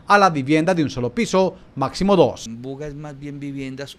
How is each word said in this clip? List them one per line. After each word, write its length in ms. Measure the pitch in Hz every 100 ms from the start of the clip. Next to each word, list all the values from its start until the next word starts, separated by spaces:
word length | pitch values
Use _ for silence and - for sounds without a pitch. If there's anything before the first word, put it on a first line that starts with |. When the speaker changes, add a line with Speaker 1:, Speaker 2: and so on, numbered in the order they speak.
| -
Speaker 1:
a 120 | 202
la 120 | 190
vivienda 440 | 151 131 156 165
de 100 | 180
un 60 | 139
solo 240 | 127 120
piso, 440 | 120 113 185 185 - - 135
máximo 400 | 135 - 196 190
dos. 300 | 127 82 113
Speaker 2:
Buga 380 | 113 127 135 151
es 80 | 143
más 240 | 151 139
bien 200 | 143 143
viviendas 580 | 143 139 135 131 139